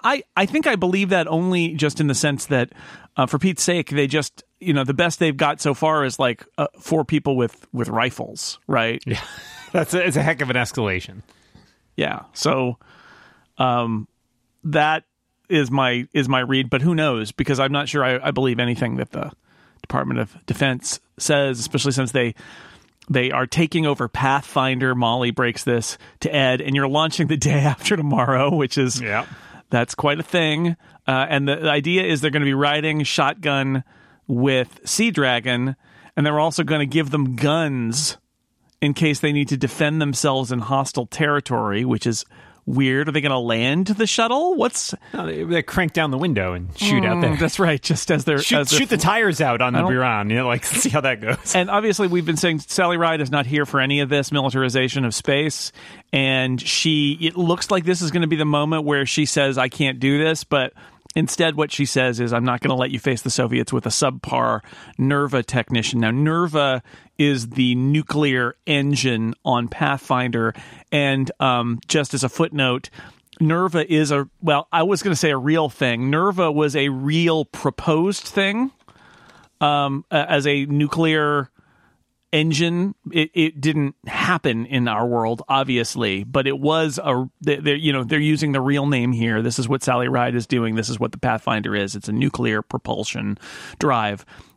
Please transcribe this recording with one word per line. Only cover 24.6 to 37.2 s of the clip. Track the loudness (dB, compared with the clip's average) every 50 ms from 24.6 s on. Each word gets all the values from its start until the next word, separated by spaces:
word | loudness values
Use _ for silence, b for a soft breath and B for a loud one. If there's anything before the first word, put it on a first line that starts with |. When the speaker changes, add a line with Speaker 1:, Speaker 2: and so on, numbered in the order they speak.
| 0 0 0 0 0 0 0
Speaker 1:
Molly | 2 2 0 0 0 0 -2 0
breaks | 0 0 -2 -2 -2 -2
this | 0 0 0 0 -4 -8 -12 B B B B
to | B -2 0
Ed, | 2 2 2 2 0
"And | 0 0 0
you're | 0 0 2
launching | 2 0 0 0 0 0 0
the | 0 0
day | 0 0 2 2
<laughs> | 2
after | 2 2 0 0 -2 -2 0
tomorrow," | 0 0 0 0 0 2 2 2 2 2 2 2
which | 0 0 0 0 0
is, | 0 0 0 -2
Speaker 2:
Yeah. | -4 -4 -2 -4 -4 B B B B B B B B B
Speaker 1:
that's | 0 0 0 0 -4
quite | -2 -2 0 0 -2
a | -2
thing. | -2 0 0 2 2 2 0 0 0 -2 -4 b b b b b
Uh, | 0 0 0 0 0
and | 0 0 0 0
the, | 0
the | 0 0 0
idea | 0 0 2 0 0 2 2
is | 2 0 0
they're | 0 0
gonna | 0 2 2
be | 2 2
riding | 2 2 2 0 0 0 0 0 0 -2
shotgun | 0 0 0 0 0 0 -2 -2 -2 0 0 0 0 0 -2 -4 b b b b b b b b b
with | 0 2 2 4 2 2 0 -2 -6 -14 -8
Sea | -4 0 2 2 2
Dragon, | 2 2 2 2 2 2 0 0 0 0 0 -2 -4 -6 B B B B B B B
and | B 0
they're | 2 2 2
also | 2 2 0 0 0
gonna | 0 0 0 0
give | 0 0 0 0 0
them | 0 0